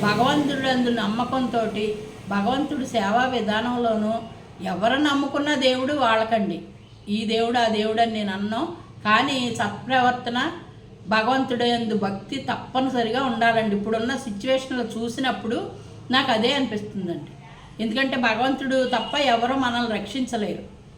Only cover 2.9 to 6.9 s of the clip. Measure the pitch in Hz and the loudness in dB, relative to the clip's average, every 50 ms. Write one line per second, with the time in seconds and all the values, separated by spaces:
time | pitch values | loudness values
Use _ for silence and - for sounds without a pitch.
2.9 | - 233 196 196 214 240 254 262 254 240 208 202 208 214 233 247 247 247 240 233 | 0 0 0 2 2 2 2 2 0 -2 0 0 0 0 0 0 -2 0 0 0
3.9 | 220 214 214 214 226 226 226 - - - - - - - 180 185 180 175 202 233 | 2 2 0 0 -2 -2 -6 -8 -16 -18 -18 -20 -16 -8 -6 -6 -4 0 2 2
4.9 | 262 269 302 302 277 277 285 262 - 294 285 294 302 262 262 254 254 254 262 262 | 2 4 2 2 2 2 0 0 0 -2 0 2 0 2 4 2 2 2 0 0
5.9 | 294 294 262 226 220 220 220 220 233 220 202 175 170 165 - - - - - - | 0 2 4 4 4 4 2 2 2 0 0 0 -4 -6 -8 -14 -18 -20 -20 -20